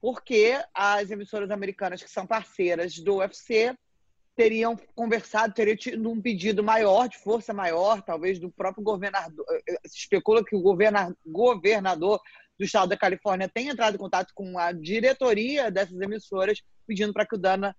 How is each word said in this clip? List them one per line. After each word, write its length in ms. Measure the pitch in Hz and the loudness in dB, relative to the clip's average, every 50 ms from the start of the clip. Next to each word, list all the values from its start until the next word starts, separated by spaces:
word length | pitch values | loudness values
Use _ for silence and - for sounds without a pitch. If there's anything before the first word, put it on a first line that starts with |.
Porque 580 | - 233 247 - - - 262 214 208 226 254 277 - - | -2 -4 -4 -4 -6 2 4 6 6 6 4 0 -4 -6
as 380 | _ - 196 202 208 208 208 185 | _ 0 2 2 2 2 0 -4
emissoras 400 | 214 202 208 - - 214 202 190 | -6 -10 -10 -8 -6 -6 -4 -4
americanas, 520 | 214 202 196 190 196 - 202 185 180 180 | -6 -6 -6 -8 -6 -6 -6 -6 -6 -8
que 80 | - - | -14 -10
são 160 | - 214 190 | -10 -10 -4
parceiras 720 | 185 226 220 208 - _ - 190 175 175 165 170 180 - 165 | -2 -4 -4 -4 -8 _ -2 0 0 2 0 -2 -6 -6 -6
do 180 | 165 190 202 | -2 0 0
U 60 | 196 | 0
F 140 | 190 196 - | 0 -4 -4
C, 400 | - - - 240 220 220 247 262 _ _ _ _ _ _ _ _ _ _ _ _ | -12 -8 -2 0 2 2 0 -2 _ _ _ _ _ _ _ _ _ _ _ _
teriam 400 | - 226 220 220 220 226 233 233 208 - _ - | 2 4 4 4 2 -2 -2 -2 -4 -10 _ -8
conversado, 580 | - 233 226 220 220 - - - 214 226 226 202 | -6 -2 -2 -2 -2 -2 -2 0 0 0 0 0
teriam 220 | - 220 202 220 | 0 2 2 2
tido 340 | 214 - 254 233 226 220 226 | 0 -4 -8 -6 -4 -4 -4
um 100 | 233 226 | -4 -2
pedido 420 | 190 240 220 180 165 220 214 190 | -2 -2 -4 -2 -2 -2 0 0
maior, 460 | 208 214 220 226 220 202 190 214 247 240 | 2 2 2 4 6 6 6 4 4 2
de 80 | - | -2
força 380 | - _ 196 220 233 202 - 220 | -10 _ -2 -2 -2 -2 -6 -6
maior, 480 | 196 190 175 165 165 185 202 220 202 | -4 -2 -2 0 2 2 2 2 0
talvez 340 | 190 - 170 160 160 185 196 | 0 -6 -6 -2 -2 -2 -2
do 140 | 175 165 180 | -2 -6 -12
próprio 320 | - _ 196 185 196 - | -8 _ -4 -4 -4 -2
governador. 640 | 208 208 214 185 190 202 190 196 165 165 160 151 - - | -2 -2 -2 -2 -4 -4 -4 -4 -6 -6 -12 -12 -6 -6
Eh, 140 | 165 160 - - | -6 -6 -4 -6
eh, 120 | 175 - _ | -8 -8 _
se 100 | - - - | -14 -16 -16
especula 460 | - - - 185 - - 220 233 208 | -4 0 0 0 2 4 4 4 2
que 120 | - - | 2 -2
o 40 | 196 | 2
governa-, 560 | 170 196 196 170 208 220 208 208 190 175 180 _ _ | 4 4 4 6 4 4 4 2 0 -2 -6 _ _
governador 960 | 160 160 180 233 247 240 190 160 196 220 208 190 190 180 156 165 196 208 185 _ - - - - _ _ _ | -10 -2 2 4 4 2 4 2 2 2 2 2 -2 -2 0 2 0 0 0 _ -10 -20 -20 -20 _ _ _
do 60 | 196 | -6
estado 240 | - - 214 190 185 | 0 2 2 2 2
da 80 | 202 | 0
Califórnia 520 | - - 190 185 180 _ 208 190 185 190 185 | 0 2 0 0 0 _ -2 -2 -2 -2 -4
tenha 220 | _ 226 247 285 | _ -6 -6 -4
entrado 240 | 277 214 233 214 202 | -2 0 0 0 0
em 40 | 190 | -2
contato 360 | 196 185 - 180 185 - _ | -6 -2 -2 -2 -2 -4 _
com 240 | - 202 185 180 180 | -14 -12 -10 -4 -2
a 140 | 170 175 | -2 -2
diretoria 1000 | 175 170 156 156 202 226 220 262 269 - 269 247 214 202 220 247 285 294 262 220 | -2 -4 -6 -2 -2 2 2 2 2 4 2 2 2 2 0 -2 -2 -2 -2 0
dessas 300 | 185 190 202 170 180 180 | 0 -2 -2 -2 -4 -8
emissoras, 600 | 196 196 214 220 - - 196 190 190 196 214 - _ _ _ - - | -6 -6 -6 -8 -10 -8 -2 -2 0 0 0 -4 _ _ _ -20 -10
pedindo 280 | - 220 185 214 208 | -8 -4 -2 -2 -2
pra 120 | 196 - 214 | 0 -2 -2
que 120 | - 226 | -2 -2
o 20 | 202 | -2
Dana 380 | 175 190 190 190 196 202 196 | 2 2 2 2 0 -6 -6